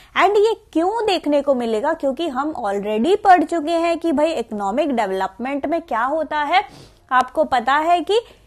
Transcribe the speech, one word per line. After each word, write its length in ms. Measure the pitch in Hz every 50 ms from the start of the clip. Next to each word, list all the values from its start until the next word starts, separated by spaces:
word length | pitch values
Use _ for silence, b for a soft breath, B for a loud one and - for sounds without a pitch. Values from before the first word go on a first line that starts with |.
| B B B 247
And 180 | 330 403 415
ये 200 | 427 403 453 440 - - _ -
क्यों 340 | 311 330 381 440 466 427
देखने 360 | 427 370 311 - 294 294 285 -
को 120 | 294 269
मिलेगा? 380 | 247 240 226 220 214 240 302 320
क्योंकि 360 | 320 - 269 262 285 339 330
हम 240 | 254 247 285 311 302 - -
already 500 | 202 196 202 196 208 214 220 233 330 403 415 -
पढ़ 200 | 403 359 359 311
चुके 260 | 311 339 339 294 339
हैं 280 | 339 330 339 339 339 330
कि 140 | 339 330 302
भाई 180 | 277 302 330
इकोनॉमिक 640 | 320 240 233 - 220 208 202 196 202 269 339 294 254
डेवलपमेंट 720 | 226 214 190 190 190 190 190 - - 233 262 285 285 277
में 160 | 285 330 330 330
क्या 220 | - 247 220 233
होता 340 | 262 294 320 311 302 302 302
है। 260 | 294 285 339 381 415 B B B B B B B _ _ 262
आपको 320 | 254 254 262 - 320 302
पता 300 | - 269 247 226 262 277
है 260 | 302 311 339 349 349
कि 200 | 302 - 403 466 466 b b b b